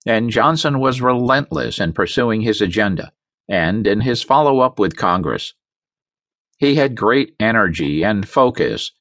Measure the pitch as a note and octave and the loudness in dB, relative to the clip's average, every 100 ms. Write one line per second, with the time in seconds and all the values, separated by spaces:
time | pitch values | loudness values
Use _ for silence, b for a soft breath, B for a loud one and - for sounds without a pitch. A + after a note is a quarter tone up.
0 | - A2+ A#2 A2+ C3+ D#3+ D3+ C#3 C3+ B2+ | -2 -2 0 2 2 2 0 0 0 0
1 | B2+ B2 B2 C3+ - D#3+ A#2 - F2+ D#2 | 0 2 2 0 0 -4 -4 -4 -4 -2
2 | F2+ - A#2+ A2 A2+ G#2 G2 G#2+ G#2 F2+ | -2 0 0 0 0 0 0 0 0 -2
3 | - _ _ _ - F#2+ E2 G#2 G2+ G#2+ | -8 _ _ _ -6 -2 0 0 0 0
4 | B2 A#2+ - C3+ D3 C3+ B2+ - F#2+ - | 0 -2 0 2 4 2 2 0 -2 0
5 | F#2+ F#2 D#2 G#1+ - - _ _ _ _ | 0 0 -2 -6 -8 -16 _ _ _ _
6 | _ _ _ _ _ _ C#3+ D3 C3+ A2 | _ _ _ _ _ _ 2 2 0 0
7 | G2+ C3 - - G#2+ A2+ G2 D#2 D2 D2+ | 0 2 0 -2 0 2 2 0 -2 0
8 | F#2+ G#2 - - B2+ A#2+ C#2 A1 - - | 0 -2 -2 0 0 2 -2 -4 -10 -14